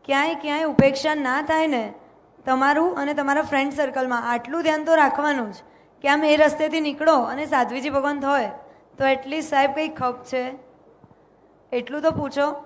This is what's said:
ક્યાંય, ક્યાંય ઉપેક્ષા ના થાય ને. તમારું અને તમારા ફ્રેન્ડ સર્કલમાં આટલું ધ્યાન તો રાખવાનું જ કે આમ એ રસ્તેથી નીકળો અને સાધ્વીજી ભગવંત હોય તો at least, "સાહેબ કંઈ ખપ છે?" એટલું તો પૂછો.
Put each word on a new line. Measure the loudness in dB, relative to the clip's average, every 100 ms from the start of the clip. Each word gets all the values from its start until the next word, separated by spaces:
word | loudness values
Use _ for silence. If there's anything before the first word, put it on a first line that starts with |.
ક્યાંય, | 0 0 0
ક્યાંય | -2 -4 -2
ઉપેક્ષા | 2 4 4 2 -2
ના | -2 -2 -2
થાય | 0 0 0
ને. | -2 -6 -12 -20 _ _ _
તમારું | -4 0 2 2 0 -2
અને | -4
તમારા | -2 0 0
ફ્રેન્ડ | 0 -2 -2
સર્કલમાં | -2 -4 -2 -2 -2 -2
આટલું | -4 -4 -2
ધ્યાન | 0 0
તો | 2
રાખવાનું | 4 4 2 -2 -2 -4
જ | -10 -20 -20 _ _
કે | 0
આમ | 2
એ | 4 6
રસ્તેથી | 4 4 -2 0
નીકળો | -2 2 4 4
અને | 2 -4 0
સાધ્વીજી | 0 0 -2 -2
ભગવંત | -2 -2 -2
હોય | 0 0 -2 -8 -20 -20 _ -2
તો |
at | 0 0
least, | -2 -6
"સાહેબ | 0 2 2
કંઈ | 0 -6
ખપ | -4 -6 -6
છે?" | -8 -6 -6 -12 -20 _ _ _ -20 _ _ _ _ _ _
એટલું | -6 -6 -2
તો | -2
પૂછો. | -2 -4 -2 -2 -2